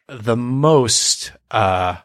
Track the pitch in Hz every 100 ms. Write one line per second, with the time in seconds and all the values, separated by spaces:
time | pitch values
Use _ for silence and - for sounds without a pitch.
0 | - 127 110 117 120 135 151 151 117 -
1 | - - - - _ 110 95 92 90 87